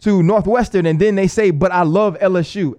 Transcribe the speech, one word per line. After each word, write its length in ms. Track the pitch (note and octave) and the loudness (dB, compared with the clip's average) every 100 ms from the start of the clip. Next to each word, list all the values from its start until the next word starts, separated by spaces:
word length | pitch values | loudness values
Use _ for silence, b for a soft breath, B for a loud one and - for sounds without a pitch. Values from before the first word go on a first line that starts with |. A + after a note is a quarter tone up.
to 220 | G#3+ G3 | -2 2
Northwestern, 640 | E3 G#3+ F3 A#3+ A3+ F#3+ E3 | 2 2 0 -2 0 -2 0
and 120 | D#3+ | 0
then 160 | G#3 | 0
they 120 | G3 F#3+ | 0 -2
say, 240 | - G3+ | 0 0
"But 220 | D3 F3+ | 2 0
I 100 | F3+ | 0
love 340 | E3 F#3 G#3+ D#3+ | 0 2 0 0
L 160 | F#3+ F3+ | -2 0
S 160 | D#3 | -4
U." 200 | G3+ D#3+ | -4 -6